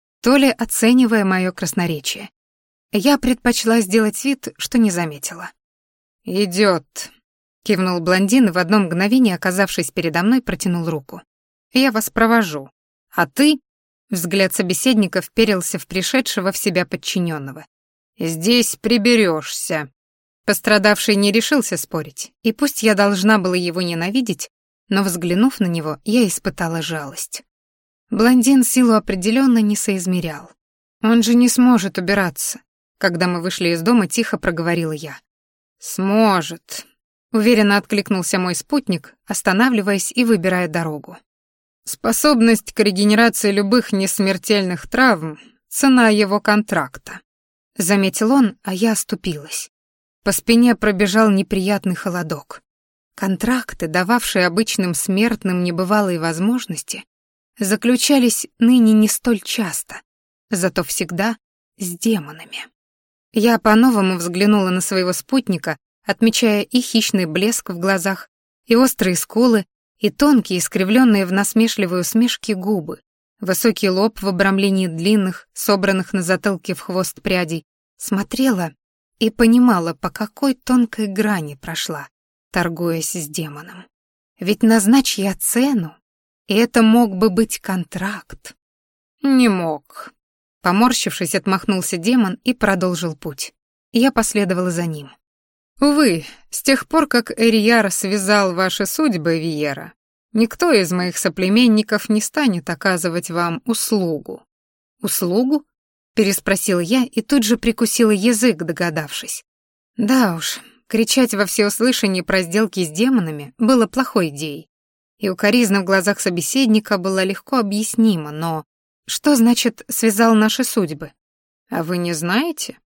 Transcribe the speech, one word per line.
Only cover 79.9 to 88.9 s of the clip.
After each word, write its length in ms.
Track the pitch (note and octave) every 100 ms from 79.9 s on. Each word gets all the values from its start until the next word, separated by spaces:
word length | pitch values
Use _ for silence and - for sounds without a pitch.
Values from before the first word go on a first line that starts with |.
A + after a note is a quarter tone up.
по 160 | - F3
какой 460 | - G#3 - C#4 B3+
тонкой 500 | - B3+ A3+ - G#3
грани 480 | F#3+ G#3+ G3 D3+
прошла, 560 | C#3+ - D#3+ - D3+ C3+ _ _ _ _
торгуясь 600 | F#3 E3+ E3+ E3+ E3 -
с 160 | F3+ D3+
демоном. 580 | D3+ D#3 D3 F3 F3+ - _ _ _ _ -
Ведь 240 | F#3 G#3
назначь 560 | A3 A3+ G3 C4+ C4 -
я 160 | G3 F#3
цену, 600 | - A#3+ C#4 A#3+ D#3+ - _ _ _ _ -
и 80 | G3+
это 260 | A#3 A#3+
мог 340 | A3 A3+ A3+ F#3
бы 140 | A3
быть 300 | F#3 A3 -
контракт. 960 | - F#3 E3 F3+ F#3+ G#3 - - - - _ _ _